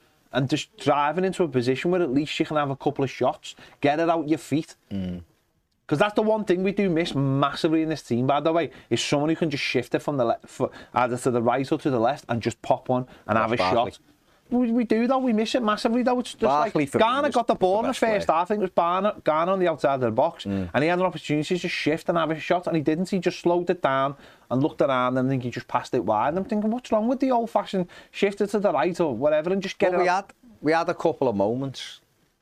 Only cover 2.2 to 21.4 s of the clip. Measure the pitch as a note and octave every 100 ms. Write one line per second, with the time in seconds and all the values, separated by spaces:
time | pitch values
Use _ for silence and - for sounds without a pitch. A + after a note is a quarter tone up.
2.2 | D3+ - D#3 D3+ C#3+ C3+ D3 C3 C3+ -
3.2 | B2+ - - - - - C#3+ D3+ E3+ E3
4.2 | D3 D#3 - C#3+ - - _ G2 F#2 F2+
5.2 | - _ _ _ _ _ - D3 G#3 G#3
6.2 | G#3+ A3 G3 F3+ F#3+ G3+ G3 D#3+ E3+ C3+
7.2 | C#3 C3+ C#3+ C#3 E3 D#3+ D#3+ D3+ - A#2
8.2 | C3 C#3+ D#3+ E3 D3+ - - A#2 - D3
9.2 | D3+ D#3+ E3 C#3 - C3 - D3+ D#3+ C#3+
10.2 | A#2 - - - B2+ - - A#2+ B2 B2
11.2 | C#3 A#2+ A#2 B2+ C3+ D3+ D#3 B2 A#2+ D3
12.2 | - A#2 A#2 - - B2+ - B2+ C3 -
13.2 | - A2 A2 A#2 F#2 A2+ A#2+ - _ _
14.2 | _ _ - B3 A#3+ A#3 A3 A3 B3 C4+
15.2 | C4 G#3+ A3 C4+ G#3+ G#3 A#3+ A#3+ B3 B3
16.2 | A#3+ - A3+ C#4+ A3 D#3 C#3 A3 A3 C4+
17.2 | C#4+ A#3+ A#3 A3 F#3 G3+ A#3+ A#3+ A3+ G3+
18.2 | - D#3 F3+ G#3 F#3+ - E3+ F#3 G#3 -
19.2 | - D#3 F3 F#3+ F3 D#3 D3 C3+ A#2+ A2
20.2 | D#3+ - G2+ G2 F2+ B2 D#3 F3+ F#3 D#3
21.2 | - D3+